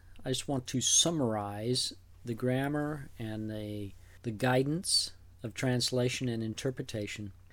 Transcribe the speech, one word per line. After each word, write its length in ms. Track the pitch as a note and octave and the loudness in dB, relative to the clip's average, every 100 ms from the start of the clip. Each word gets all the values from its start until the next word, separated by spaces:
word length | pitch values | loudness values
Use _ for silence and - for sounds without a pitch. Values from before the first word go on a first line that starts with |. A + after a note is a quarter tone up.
| - - | -18 -10
I 60 | C3 | -4
just 180 | B2+ - | -2 -2
want 200 | C3+ - | -4 -2
to 120 | B2 | 0
summarize 1120 | - - E3 E3 A#2+ G#2+ G2+ G2+ A2+ B2+ - - - - | 6 6 6 4 2 2 -2 -2 0 0 0 -6 -18 -14
the 120 | A2+ A2+ | -8 -2
grammar 760 | B2 C3 C#3+ D3 D3 D3+ C#3 - | 0 2 0 0 -2 -4 -8 -8
and 320 | A2 G#2+ G#2+ | -6 -4 -4
the, 440 | G#2+ G#2 G#2 G2 - - - | -6 -6 -6 -8 -12 -20 -10
the 80 | A#2+ | -6
guidance 840 | G#2+ B2+ B2+ C#3 E3 - - - - - - | 0 4 4 4 0 2 2 2 -8 -20 -12
of 140 | A2+ - | -10 -2
translation 760 | C3 B2 - B2+ B2+ - B2+ | 2 2 2 2 2 0 -2
and 140 | A2+ | -2
interpretation, 920 | A2 G#2+ C3+ C3 B2+ A2 G#2 - G2+ - - | -4 -2 -4 -4 -6 -4 -6 -6 -10 -12 -20